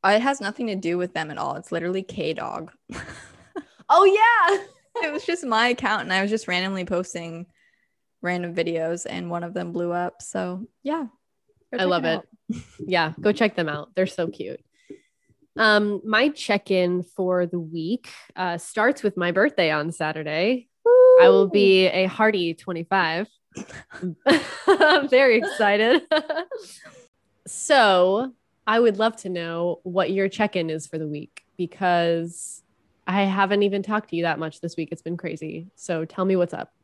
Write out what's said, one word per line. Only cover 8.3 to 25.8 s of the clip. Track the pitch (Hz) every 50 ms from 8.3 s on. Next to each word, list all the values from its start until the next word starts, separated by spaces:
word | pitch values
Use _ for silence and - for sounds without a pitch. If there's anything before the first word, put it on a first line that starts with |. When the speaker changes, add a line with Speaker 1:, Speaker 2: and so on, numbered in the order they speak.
| 180 180 175 175 170
Speaker 1:
videos, | 175 165 170 170 165 160 165 170 175 - -
and | - 180 180 170
one | 170 170
of | 175 170 185
them | 185 175 175
blew | 165 165 175 175
up. | 175 175 175 175 - _
So, | - - - 190 185 180 180 185 220 - _ _
yeah. | _ 269 302 330 294 226 _ _ _ _ _ _ _ _ _ _ _ _
Go | -
Speaker 2:
I | 196
Speaker 1:
check | 190
Speaker 2:
love | 180 180 170 165
Speaker 1:
it | 165
Speaker 2:
it. | 165 160 - _ _ _ _ _ 226
Speaker 1:
out. | - - _
<laughs> | _ _ -
Speaker 2:
Yeah, | - 180 170 160 156 160 -
go | - 208
check | 202 202 226 208 -
them | - 170 156
out. | 147 147 147 _ _
They're | - 185
so | 185 - - 170 170
cute. | - - - 92 - - _ _ _ _ _ _ - _ _ _ _ _ _ _ _ _ _ _ _
Um, | - 220 214 214 208 208 208 208 196 -
my | 220 214 220 254 302
check-in | 294 - - - 208 202 _ - 196 185 180 180 180 180 175
for | _ _ - 190 180 180 180 180
the | 170 175 175
week, | 165 156 165 165 160 170 226 247 _ - - - - _ -
uh, | - 185 180 170 175
starts | - - - 220 214 240 285 -
with | - 208 196
my | 180 175 175
birthday | 170 190 214 294 - - 175 156
on | 156 151 147 165
Saturday. | 165 - 160 156 156 160 156 151 151 160 180 214 254 247 240 _ _ _ _
Speaker 1:
Woo! | 466 480 508 508 508 508 508
Speaker 2:
I | 508 494
will | - - 392 392
be | - 415 202 190 190 185 185
a | 185 - 185 190
hearty | 190 - - 220 220 214 190 175 170
twenty-five. | 165 _ - - 180 165 170 _ 190 196 175 160 160 170 208 - _ _ _ _ _
<laughs> | - 202 - - - - _ - - - 185 160 _ _ - 330 302 - - - - - -
I'm | 392 - 330 302 302 294 277 285
very | 262 262 277 262 226 226
excited. | - 403 - - 220 202 202 208